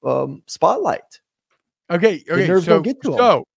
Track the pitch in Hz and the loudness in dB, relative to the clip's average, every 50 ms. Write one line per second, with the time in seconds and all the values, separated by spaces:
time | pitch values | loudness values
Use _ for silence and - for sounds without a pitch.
0 | - 135 131 135 135 135 143 - _ - - - 160 185 247 440 381 165 - - | -6 -4 -2 -2 -4 -6 -8 -14 _ -18 -4 0 0 0 0 0 -2 -4 -4 -4
1 | - _ - _ _ _ _ _ _ _ _ _ _ _ _ _ _ - 175 175 | -8 _ -20 _ _ _ _ _ _ _ _ _ _ _ _ _ _ -6 -2 0
2 | 208 220 175 143 - - 170 185 190 170 185 190 165 175 165 160 156 240 269 - | 2 0 0 -2 -4 -4 -2 0 0 2 2 0 2 2 2 2 2 -2 -6 -4
3 | - 214 143 233 247 226 160 120 - - _ | -6 -2 0 2 4 4 2 2 -2 -8 _